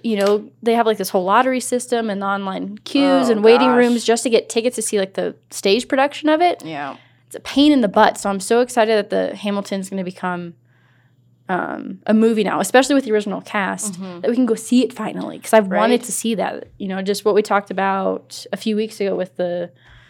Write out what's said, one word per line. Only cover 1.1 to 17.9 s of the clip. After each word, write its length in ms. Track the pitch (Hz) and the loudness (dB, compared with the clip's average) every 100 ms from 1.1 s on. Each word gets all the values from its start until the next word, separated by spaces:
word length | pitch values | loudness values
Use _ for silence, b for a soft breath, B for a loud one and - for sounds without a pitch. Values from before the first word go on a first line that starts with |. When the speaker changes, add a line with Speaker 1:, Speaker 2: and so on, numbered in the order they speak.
| 196 | -2
Speaker 1:
lottery 380 | 185 214 262 254 | 2 2 4 0
system 480 | - 247 - 240 226 | -2 -4 -2 -2 -2
and 120 | 196 | -4
online 540 | 196 202 196 185 185 208 | -4 -4 -4 -8 -8 -12
queues 500 | - 277 277 269 247 | -4 0 4 4 2
Speaker 2:
Oh, 20 | |
Speaker 1:
and 120 | 220 | 4
waiting 260 | 214 240 254 | 6 6 6
Speaker 2:
gosh. 80 | 247 | 4
Speaker 1:
rooms 260 | 240 240 | 4 2
just 180 | - 233 | 0 0
to 60 | 262 | 2
get 200 | 226 - | 0 0
tickets 260 | 233 226 247 | -2 -2 -2
to 60 | |
see, 160 | 220 208 | -4 -2
like, 140 | 190 | -4
the 220 | - 180 - _ | -4 -6 -8 _
stage 380 | - 196 214 247 | -4 0 2 2
production 400 | 269 285 - 302 | 0 0 0 0
of 120 | 311 | 2
it. 200 | 349 - - | 2 0 -8
Speaker 2:
Yeah. 320 | 151 143 - b b b | -10 -10 -12 b b b
Speaker 1:
It's 80 | - | -16
a 20 | |
pain 320 | - - 294 | -4 4 6
in 80 | 285 | 6
the 60 | 214 | 4
butt. 300 | 214 220 - | 4 4 2
So 100 | 202 | -2
I'm 120 | 196 | -4
so 180 | 190 233 | 0 2
excited 360 | 247 247 220 220 | 2 0 2 2
that 120 | 208 | 0
the 260 | 190 185 196 | -2 -2 -4
Hamilton's 520 | 208 202 196 196 190 | -6 -4 -4 -6 -6
gonna 140 | 196 | -6
become, 500 | 185 185 180 175 175 170 _ _ _ _ _ _ _ _ - | -8 -6 -6 -6 -8 -16 _ _ _ _ _ _ _ _ -2
um, 500 | 123 78 - - 190 - | -2 -2 -6 -10 -8 0
a 80 | |
movie 300 | 220 226 220 | 4 4 2
now, 160 | 190 151 | 0 -2
especially 340 | 196 247 269 285 | 2 4 4 2
with 100 | 262 | 2
the 60 | |
original 280 | 214 208 185 | 0 -2 -6
cast, 520 | - 208 196 190 208 | -6 -4 -4 -4 -6
Speaker 2:
Mm-hmm. 260 | 175 190 175 | -8 -10 -6
Speaker 1:
that 100 | 185 | -2
we 60 | 240 | 0
can 100 | 247 | 0
go 100 | 220 | 0
see 280 | - 247 | 0 0
it 80 | 254 | 0
finally. 460 | - 220 180 - - | -2 -8 -6 -10 -10
'Cause 140 | - | 2
I've 140 | 220 196 | 2 4
wanted 340 | 180 220 240 | 2 2 2
Speaker 2:
Right. 20 | |
Speaker 1:
to 80 | - | -2
see 240 | 185 226 214 | -6 -4 -2
that, 320 | 190 - - - | -2 -6 -12 -10
you 120 | 196 | -8
know, 120 | 190 | -6
just 220 | 190 202 214 | -4 -2 2
what 80 | |
we 80 | 202 | 2
talked 300 | 208 202 202 | 2 0 -2
about 720 | 190 196 | -4 -2